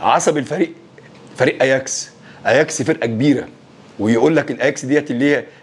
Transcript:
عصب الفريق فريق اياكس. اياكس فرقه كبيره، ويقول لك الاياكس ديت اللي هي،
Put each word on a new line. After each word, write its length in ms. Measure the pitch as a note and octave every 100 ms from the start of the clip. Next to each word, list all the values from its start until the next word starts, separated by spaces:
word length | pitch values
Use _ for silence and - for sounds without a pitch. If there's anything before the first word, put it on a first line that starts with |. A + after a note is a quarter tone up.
عصب 360 | F2+ D3 F3 D3+
الفريق 340 | A#2+ D3+ E3 - - - - - - -
فريق 260 | C3 -
اياكس. 460 | C3 C3 C3+ - - - - - -
اياكس 340 | B2 D#3 -
فرقه 240 | C3 D#3+ B2
كبيره، 400 | A2 C#3+ C3+ - - - - - -
ويقول 360 | G#2 A3+ D#3 D#3+
لك 160 | D3
الاياكس 340 | A#2+ B2+ - C3
ديت 260 | D3 C#3+
اللي 240 | A#2+ C#3+ C#3+
هي، 80 | A2+ -